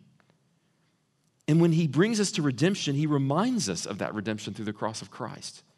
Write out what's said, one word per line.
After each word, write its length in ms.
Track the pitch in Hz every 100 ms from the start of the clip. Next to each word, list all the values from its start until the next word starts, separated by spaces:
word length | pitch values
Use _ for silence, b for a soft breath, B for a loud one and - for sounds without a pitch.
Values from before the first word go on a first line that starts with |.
| _ _ _ _ _ _ _ _ _ _ _ _ _ _ -
And 120 | 156
when 100 | 170
he 160 | 160 165
brings 320 | 127 208 226
us 120 | 196
to 80 | -
redemption, 540 | 147 120 160 196 - 139
he 100 | 156
reminds 640 | 147 135 147 233 247 123
us 160 | 85 -
of 120 | 101
that 160 | 73
redemption 400 | 98 104 107 -
through 120 | 101 107
the 80 |
cross 280 | 104 110 110
of 100 | 95
Christ. 520 | - 113 - - - _